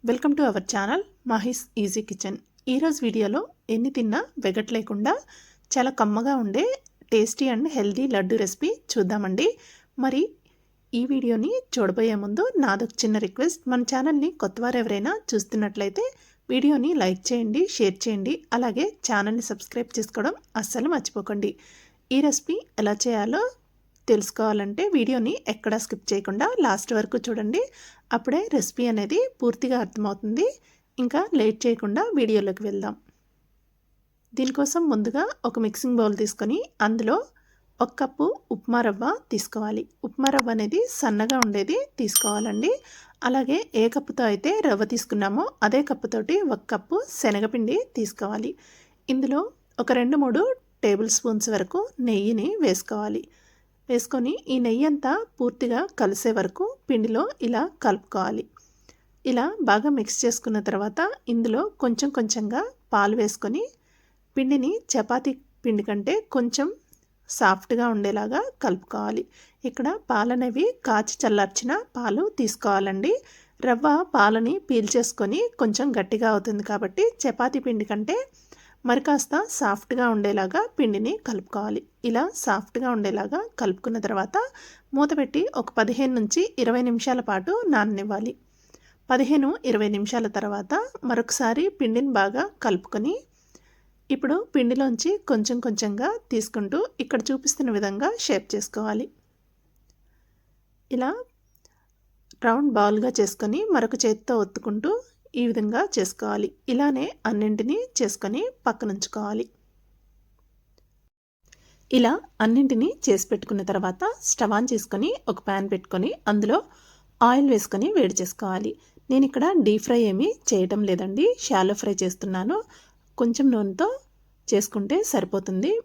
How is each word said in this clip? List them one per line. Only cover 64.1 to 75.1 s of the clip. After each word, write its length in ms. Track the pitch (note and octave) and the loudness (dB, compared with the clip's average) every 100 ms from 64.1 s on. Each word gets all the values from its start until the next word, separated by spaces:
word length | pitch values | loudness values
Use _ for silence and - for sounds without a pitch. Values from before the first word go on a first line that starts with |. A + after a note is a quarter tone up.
| _ _ - | _ _ -2
పిండిని 360 | C4 C#4 B3+ A4 - | 2 2 2 -2 -2
చపాతీ 400 | C4 G#3+ B3 C4+ C4+ _ _ | -2 0 0 -2 -4 _ _
పిండి 200 | B3 G#3+ G3+ | -2 0 0
కంటే 260 | G#3 G3 G4+ G#4+ C4 | -2 0 -2 0 0
కొంచెం 300 | A#3+ B3+ D4 A4 _ _ _ _ _ - | 0 0 -4 -6 _ _ _ _ _ 2
సాఫ్ట్గా 480 | G#3 F#3+ - A#3+ A#3+ | 4 2 0 0 2
ఉండేలాగా 460 | G#3+ G3 G#3+ G#3+ C#4 B4+ - | 0 0 -2 -2 -2 -4 -2
కలుపుకోవాలి. 600 | A#3+ F#3 - G#3+ G#3 A3+ - _ - _ B3+ | -2 -2 -4 -6 -4 -4 -6 _ -20 _ -10
ఇక్కడ 180 | B3+ C4 G#4 - | -4 -4 -4 -2
పాలనేవి 540 | A3+ A3+ B3 B3+ B3 G#4 B4+ - | 0 2 0 0 2 0 0 0
కాచి 280 | G#3+ G#3+ - | 0 0 -2
చల్లార్చిన 500 | A3+ G#3 G3 - A#3+ F4+ B4 B3 | 2 2 2 -2 -2 -4 -4 -6
పాలు 260 | A#3 G#3+ G4+ - | -2 0 -2 0
తీసుకోవాలండి. 720 | A3 - A3 G3 G3 F#3+ C4+ B4+ - - _ _ B3 | -2 0 0 2 0 0 0 0 -4 -20 _ _ 0
రవ్వ 200 | A#3 D4+ D4 F4+ C4+ | 2 4 2 2 4
పాలని 400 | G3+ A3 A3+ F#4+ - | 4 4 2 -2 0
పీల్చేసుకొని 720 | A#3+ G#3 B3 A#3 | 0 2 0 0